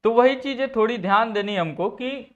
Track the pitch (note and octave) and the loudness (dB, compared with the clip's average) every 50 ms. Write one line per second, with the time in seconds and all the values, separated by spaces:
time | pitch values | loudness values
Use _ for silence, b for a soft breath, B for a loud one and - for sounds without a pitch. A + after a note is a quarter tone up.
0 | _ G#3+ A3+ A#3+ A#3+ C4 C#4 C4 C4 C#4 C4+ A#3+ C4+ C4 C4 A3+ A3 A3 A#3+ A#3 | _ 2 4 6 4 4 4 2 -4 -8 -4 -4 -4 -2 0 0 0 0 0 -2
1 | E3+ F#3+ G3 G#3 A3+ A3+ G#3+ G#3 G3+ G3+ G#3 F#3+ E3+ D#3+ D3+ D3+ E3+ G#3+ A3+ - | 0 2 2 2 2 2 -2 -4 -4 -2 -2 -2 -2 -4 -4 -4 -4 -4 -4 -6
2 | B3 B3+ C4+ C#4 A3+ - _ | -8 -8 -8 -8 -12 -16 _